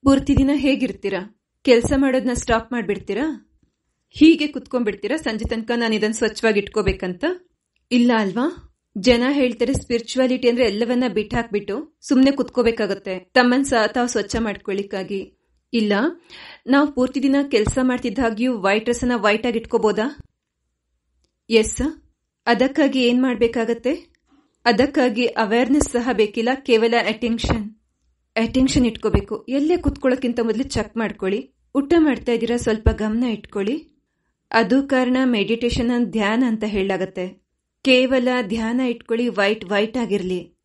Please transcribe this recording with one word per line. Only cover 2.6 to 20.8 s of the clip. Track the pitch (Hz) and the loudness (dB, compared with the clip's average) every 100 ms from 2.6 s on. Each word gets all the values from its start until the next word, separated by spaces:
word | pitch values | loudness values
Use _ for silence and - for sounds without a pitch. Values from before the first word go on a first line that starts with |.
| 226 | -2
ಮಾಡ್ಬಿಡ್ತೀರಾ? | 240 190 202 - 202 311 247 _ _ _ _ _ _ _ | -8 -4 -6 -4 -4 -4 -6 _ _ _ _ _ _ _
ಹೀಗೆ | - 311 330 294 | 4 6 6 0
ಕುತ್ಕೊಂಡ್ಬಿಡ್ತೀರಾ | 277 - 247 240 - 202 302 | -6 -6 -4 -2 -4 -4 -2
ಸಂಜೆ | 285 220 220 | -4 -6 -4
ತನಕ, | 226 226 240 | -6 -2 -2
"ನಾನು | 233 | 0
ಇದನ್ನ | 214 214 | 0 0
ಸ್ವಚ್ಛವಾಗಿ | 220 220 220 226 202 | 0 -2 0 2 2
ಇಟ್ಕೋಬೇಕಂತ"? | 202 - 196 190 180 180 302 359 _ _ _ _ _ | 0 -2 -2 -2 -6 -4 -4 -6 _ _ _ _ _
ಇಲ್ಲ | 247 240 226 | 2 4 2
ಅಲ್ವಾ? | 202 190 277 359 - _ _ 208 | 0 -2 -4 -6 -20 _ _ -2
ಜನ | 196 233 247 | 2 2 2
ಹೇಳ್ತಾರೆ | 285 254 233 240 | 0 0 0 -2
ಸ್ಪಿರಿಚುವಾಲಿಟಿ | 262 - 233 233 254 262 254 247 | -2 -2 -6 -4 0 0 2 0
ಅಂದ್ರೆ | 240 240 | 2 0
ಎಲ್ಲವನ್ನ | 202 233 247 254 | 0 0 0 0
ಬಿಟ್ಟಾಕ್ಬಿಟ್ಟು | 190 214 240 226 208 202 208 320 _ | -2 -2 -4 -2 -6 -4 -8 -10 _
ಸುಮ್ನೆ | - 262 269 | 0 4 4
ಕುತ್ಕೋಬೇಕಾಗತ್ತೆ, | 277 - - 233 226 208 190 196 185 | 4 -2 0 0 0 -4 -4 -6 -10
ತಮ್ಮನ್ | - - 247 254 | -2 2 4 2
ಸಹ | 277 240 208 | 2 0 0
ತಾವ್ | 247 247 | 0 -2
ಸ್ವಚ್ಛ | 240 202 233 | -2 -4 -4
ಮಾಡ್ಕೊಳ್ಳಿಕ್ಕಾಗಿ. | 226 202 - 196 202 196 190 202 - _ _ _ _ | -4 -6 -6 -6 -6 -8 -6 -8 -10 _ _ _ _
ಇಲ್ಲ, | 226 214 202 285 - _ - - - - | -2 2 2 0 -4 _ -20 -20 -18 2
ನಾವ್ | 277 294 | 2 2
ಪೂರ್ತಿ | 285 254 277 | 0 -2 0
ದಿನ | 269 277 277 | 2 2 2
ಕೆಲ್ಸ | 226 208 - | 0 0 0
ಮಾಡ್ತಿದ್ದಾಗ್ಯೂ | 254 247 247 214 233 214 254 233 | 0 0 -4 -2 -2 0 -2 0
ವೈಟ್ | 190 208 | 0 0
ಡ್ರೆಸ್ | 220 240 | 0 -2
ಅನ್ನ | 247 240 | -2 0
ವೈಟ್ | 208 208 247 | 2 0 0
ಆಗಿ | 233 | -4
ಇಟ್ಕೋಬೋದಾ? | 226 233 208 208 233 302 - _ _ _ _ _ | -2 0 0 0 -4 -6 -20 _ _ _ _ _